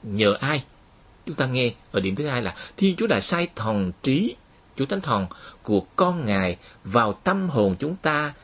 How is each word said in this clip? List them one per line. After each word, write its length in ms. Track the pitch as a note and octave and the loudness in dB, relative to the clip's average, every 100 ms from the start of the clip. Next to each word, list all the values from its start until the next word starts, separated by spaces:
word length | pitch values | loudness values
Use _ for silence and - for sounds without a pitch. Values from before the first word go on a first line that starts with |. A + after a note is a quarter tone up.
nhờ 340 | A2 G#2 G#2 - | -8 2 2 2
ai? 240 | C3+ D3 - _ _ _ - - - | -2 -4 -6 _ _ _ -20 -18 -12
Chúng 80 | |
ta 120 | D3+ C3 | -4 -2
nghe 260 | B2+ A#2+ - - | 2 0 -2 -4
ở 80 | G2+ | -2
điểm 160 | F#2+ G2 | -2 -2
thứ 100 | D3 | -2
hai 160 | B2 | -2
là 120 | F#2+ - - - | -4 -8 -14 0
Thiên 200 | F#3+ F3+ | 0 2
Chúa 100 | A3 | 2
đã 140 | A#2 | 2
sai 280 | - F3 F3 - | 2 0 -2 -4
thần 360 | G#2+ G#2 F#2 - | -2 0 -2 -2
trí, 320 | C#3 C#3 A3+ - _ _ _ - | 0 2 0 -4 _ _ _ -6
Chúa 100 | C#3 | -4
Thánh 140 | G3 | -4
Thần 260 | D3+ G#2 F2+ - - - | 0 0 -2 -8 -20 -12
của 180 | - G2+ - - | 0 0 2 0
con 300 | F3+ E3+ A2 | 2 2 0
Ngài 300 | G2 F#2 F2 - - | 2 0 -4 -12 -16
vào 280 | F#2+ A#2 G#2+ | -2 2 2
tâm 360 | G2 - G3 F#3+ | 0 -2 0 0
hồn 280 | C3 G2+ F2+ | 2 2 2
chúng 180 | D3 F#3+ | -4 -2
ta, 360 | D#3 D3 D3 C3+ | -2 0 -4 -8